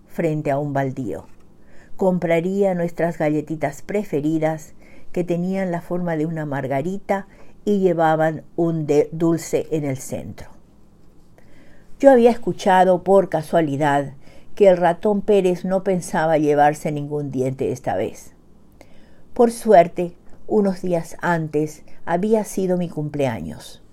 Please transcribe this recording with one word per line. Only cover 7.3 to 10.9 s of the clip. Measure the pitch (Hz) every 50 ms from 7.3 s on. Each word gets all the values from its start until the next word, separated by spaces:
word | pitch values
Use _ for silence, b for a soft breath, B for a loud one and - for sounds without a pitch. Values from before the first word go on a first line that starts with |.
| b b b b b b -
y | 208 208 196
llevaban | 190 185 165 165 160 160 160 160 156 160 156 - - - -
un | - 170 170 165 160 156 147
de-, | 143 147 - -
dulce | - 160 175 165 165 156 - - - 139 - -
en | 151 156 147
el | 139 131 135
centro. | - - 127 82 67 - 113 - - - - - - _ _ - - -